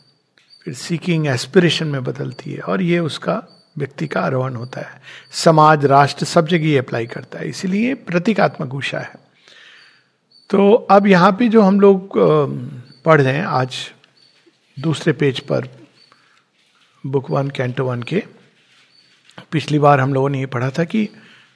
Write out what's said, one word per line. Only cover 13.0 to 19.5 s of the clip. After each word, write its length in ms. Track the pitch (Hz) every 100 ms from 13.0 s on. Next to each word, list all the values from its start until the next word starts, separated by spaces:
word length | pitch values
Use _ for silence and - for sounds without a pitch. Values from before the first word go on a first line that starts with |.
पढ़ 160 | - 156
रहे 160 | 131 135
हैं 80 |
आज 460 | - 143 127 - - - _ _ _ _ _ _ _ -
दूसरे 340 | 156 147 -
पेज 280 | 135 143 127
पर, 280 | - 143 - - - _ _ _ _ _ _ _ _ _ _ _ 143
बुक 240 | 139 127
वन, 180 | 151 139
कैंटो 360 | 139 127 127
वन 180 | 127 123
के, 220 | 117 175 - _ _ _ _ _ _ _ _ _ _ - -